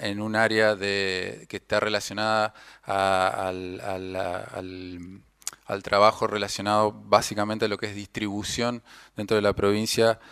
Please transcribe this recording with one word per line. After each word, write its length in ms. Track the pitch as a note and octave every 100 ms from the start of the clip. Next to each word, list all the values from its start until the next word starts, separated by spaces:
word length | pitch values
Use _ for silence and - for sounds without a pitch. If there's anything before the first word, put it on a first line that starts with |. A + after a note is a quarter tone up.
en 180 | G#2+ G2+
un 140 | G#2+
área 400 | G#2+ A2 A2 A2
de, 720 | G2+ G2+ G2 F#2+ F#2 F#2+ - -
que 100 | G2+
está 200 | - G#2
relacionada 720 | G#2 G#2 - G#2 G#2+ A2 G#2+ - - -
a, 640 | - G2 F#2+ F#2+ F#2 - F#2+
al, 340 | F#2 F#2 F#2
a 180 | G#2 F#2+
la, 380 | F#2 F#2+ F#2 F2+
al, 840 | - - F#2 F#2 F#2 F2+ F2 F#2+ _ _ - - -
al 160 | G2+
trabajo 420 | - G2+ G#2 - A2
relacionado 640 | G#2 G2+ - G2+ G#2+ G#2+
básicamente 760 | A2 G2+ G#2 - G#2 G#2 A2 A2
a 20 |
lo 100 | G2+
que 80 | G#2
es 80 |
distribución 880 | G2+ G2+ - G#2 G2+ G2 - A#2+ A#2+ _ - - -
dentro 200 | G2+ G#2+
de 60 |
la 100 | G2+
provincia 640 | F#2+ G2+ G#2 A2 - A2+ A2 -